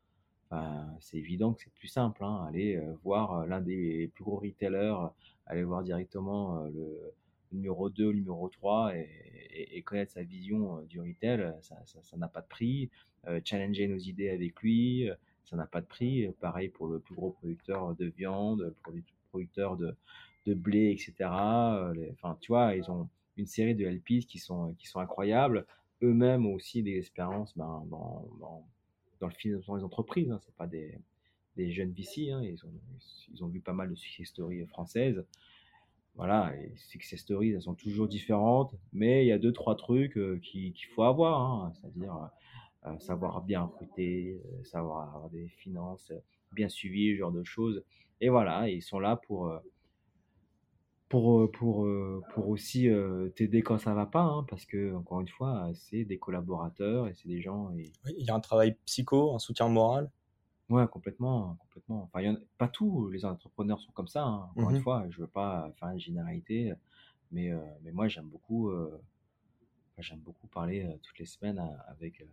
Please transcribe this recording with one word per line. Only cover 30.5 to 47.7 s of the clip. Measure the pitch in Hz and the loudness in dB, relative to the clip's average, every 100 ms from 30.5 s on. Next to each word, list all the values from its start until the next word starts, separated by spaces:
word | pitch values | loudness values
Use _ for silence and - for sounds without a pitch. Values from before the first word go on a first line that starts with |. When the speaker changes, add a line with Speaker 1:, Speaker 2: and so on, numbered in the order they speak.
Speaker 1:
pas | - 87 | -10 -8
des, | 82 78 80 - _ _ _ _ - | -8 -10 -14 -20 _ _ _ _ -4
des | 87 | -2
jeunes | 87 92 | -2 -4
V | 90 | -4
C, | 98 151 147 | -8 -6 -4
hein. | 135 | -2
Ils | 110 85 82 | -4 -8 -12
ont, | - 123 131 - - - | -18 -16 -18 -20 -20 -20
ils | - | -10
ont | 87 | -8
vu | 90 | -6
pas | 92 | -4
mal | 92 92 | -4 -4
de | |
success | 87 - - 87 | -6 -12 -14 -14
stories | - 85 90 85 | -8 -6 -6 -8
françaises. | - 87 113 135 98 90 - _ - _ _ _ _ _ | -10 -4 2 2 0 -6 -18 _ -20 _ _ _ _ _
Voilà, | - 90 107 87 69 | -4 2 4 4 -2
et | 73 - | -10 -14
success | - 85 - 87 | -18 -16 -14 -14
stories, | - 98 110 | -4 0 2
elles | 98 | 0
sont | 87 | -4
toujours | 87 107 101 107 | -6 -4 0 0
différentes, | 104 - 104 110 127 135 - - | 0 2 4 6 6 4 -4 -10
mais | 95 113 131 | 2 6 8
il | 127 | 8
y | |
a | 104 | 6
deux, | 113 | 4
trois | 120 117 107 | 2 0 0
trucs, | - 127 139 107 | 2 2 4 0
euh, | 98 90 | -2 -2
qui, | - 95 92 | -6 -6 -6
qu'il | - - | -8 -6
faut | - | 4
avoir, | 117 143 165 147 | 6 8 6 4
hein. | 127 117 90 | 2 0 -4
C'est-à-dire, | - - - 98 82 | -8 -12 -10 -8 -8
euh, | 156 - - - - _ - | -10 -16 -20 -20 -20 _ -12
euh, | 78 | -10
savoir | - 87 90 90 | -6 -2 -2 -4
bien | 92 92 | 0 0
recruter, | 85 - 85 - 90 90 90 92 | 0 -4 -10 -2 0 0 -4 -8
euh, | 90 87 | -10 -14
savoir | - 85 82 78 73 | -8 -6 -4 -4 -6
avoir | 76 80 | -10 -12
des | 82 85 | -10 -12
finances, | - 95 87 87 92 - | -14 -12 -8 -8 -10 -12
euh, | 82 - _ _ | -14 -14 _ _
bien | 101 104 | -2 -2
suivies, | - 95 98 104 | -2 -4 2 2
ce | 101 | 2
genre | 87 | 0
de | 87 | -2
choses. | 87 - 113 | -4 -2 -2